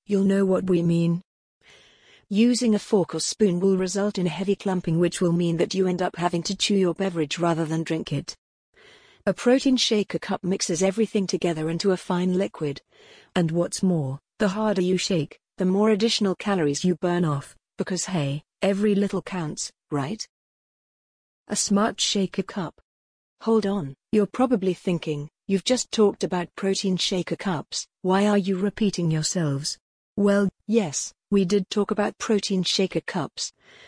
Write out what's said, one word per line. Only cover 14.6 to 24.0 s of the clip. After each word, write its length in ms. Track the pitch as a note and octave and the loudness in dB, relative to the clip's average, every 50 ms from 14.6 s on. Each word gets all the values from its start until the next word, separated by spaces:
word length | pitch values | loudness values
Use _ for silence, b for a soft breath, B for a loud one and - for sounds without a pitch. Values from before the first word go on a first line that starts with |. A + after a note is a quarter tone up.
| A3 G#3+ G3+ F#3+ | 0 0 0 2
you 160 | F3+ F3+ F#3 F3+ | 2 2 0 0
shake, 420 | - - G3 E3 D3 - - - _ _ _ - | 0 0 0 -2 -2 -4 -8 -16 _ _ _ -2
the 60 | F#3+ | 0
more 280 | F#3 F#3 G3 G#3 A3 | 0 2 4 4 4
additional 440 | A3 F#3+ A3 A#3 - - G#3+ G3 F3+ | 4 2 2 0 2 0 0 0 -2
calories 480 | - - G#3+ G3+ F#3 D#3+ D3 C#3+ - - | -2 -2 -2 0 2 2 0 0 0 0
you 120 | F3+ F3+ | 0 0
burn 280 | - - F3 F3 F3 F3 | 0 0 0 0 2 2
off, 320 | D#3 D3 C#3+ - - - _ _ _ _ - | 0 0 -2 -4 -10 -16 _ _ _ _ -8
because 260 | G3 - F#3+ E3+ - | -6 -4 -4 -4 -4
hey, 400 | - F#3 E3+ C#3+ C#3 C#3 D3 - _ _ _ | -2 -2 -2 -2 -2 -4 -6 -8 _ _ _
every 340 | - F#3+ G3+ F#3+ G#3 G#3+ G3+ | 0 0 0 2 2 2 4
little 260 | G3 G3+ G3 - F#3 | 2 2 0 -2 -4
counts, 500 | - - - F3+ E3 D3+ - - - - - _ _ _ | -6 -6 -6 -6 -6 -6 -6 -8 -10 -12 -12 _ _ _
right? 380 | D3+ C#3+ C3+ D3 A3 G#3+ - - _ _ _ _ _ _ _ _ _ _ _ _ _ _ _ _ _ _ _ _ _ _ _ - | -4 -4 -4 -4 -6 -8 -10 -14 _ _ _ _ _ _ _ _ _ _ _ _ _ _ _ _ _ _ _ _ _ _ _ -8
A 80 | G#3+ | -6
smart 460 | - - - G3+ G3 G#3+ A#3 - - | -4 -2 0 2 2 2 0 -2 -2
shaker 420 | - - - G3+ F#3+ F3+ - - D#3+ | -4 -2 0 0 -2 -2 -2 -4 -6
cup. 380 | - - G#3 E3+ C#3+ - _ _ _ _ _ _ _ _ _ _ _ _ _ - | -6 -6 -8 -8 -8 -10 _ _ _ _ _ _ _ _ _ _ _ _ _ -2
Hold 220 | A3 A3+ A3 G3 | 2 2 2 2
on, 300 | G3 G3+ G3+ D#3 C3+ C#3 - | 0 -2 -2 -4 -6 -10 -14